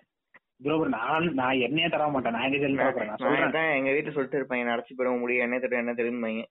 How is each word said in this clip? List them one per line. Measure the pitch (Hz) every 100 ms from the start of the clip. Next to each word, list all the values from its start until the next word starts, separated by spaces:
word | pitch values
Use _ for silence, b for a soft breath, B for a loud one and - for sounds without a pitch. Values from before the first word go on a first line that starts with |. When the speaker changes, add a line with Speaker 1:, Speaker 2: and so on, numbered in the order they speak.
| _ _ _ - _ _
Speaker 1:
ப்ரோ, | 135 160
ப்ரோ, | 160
நான், | 233 135 160 170
நான் | 131 127 131
எண்ணெயே | 120 156 165
தர | 156 151
மாட்டேன். | 135 117
நான் | 117
எங்க | 131 139
ஜெல் | 143 135
தர |
Speaker 2:
நான், | 131
Speaker 1:
போறேன்? | 131 107
நான் | -
Speaker 2:
நான் | 127 135
Speaker 1:
சொல்றேன். | 147
Speaker 2:
தான் | 156 160 139
எங்க | 135
வீட்டுல | 143 156
சொல்லிட்டு | 143 127 147
இருப்பேன், | 127 123
"என்னை | 120 120
அடைச்சு | - 127
போயிட | 127 123
முடியும், | 120 123
எண்ணெய் | 120 127
தருவேன், | 123 123 120
எண்ணெய் | 120
தருவேன்பாங்க." | 117 123 113 110 113